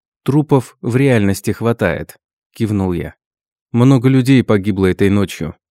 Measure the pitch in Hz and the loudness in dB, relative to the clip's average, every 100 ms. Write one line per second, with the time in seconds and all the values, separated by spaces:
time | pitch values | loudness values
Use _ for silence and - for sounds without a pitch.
0 | _ _ - 147 143 135 - _ 120 123 | _ _ -2 0 2 0 -2 _ -4 0
1 | 139 120 101 95 - - 113 117 95 78 | 2 2 0 -2 -6 -4 -4 -2 -2 -4
2 | 80 - _ _ _ - 107 101 95 85 | -10 -18 _ _ _ -6 -4 -2 -2 -4
3 | 73 - _ _ _ _ _ 117 127 135 | -8 -16 _ _ _ _ _ 2 2 4
4 | 131 131 127 131 110 107 95 95 95 87 | 2 2 4 2 2 0 0 0 -2 0
5 | 98 101 95 - 76 - _ | 0 0 -2 -6 -12 -12 _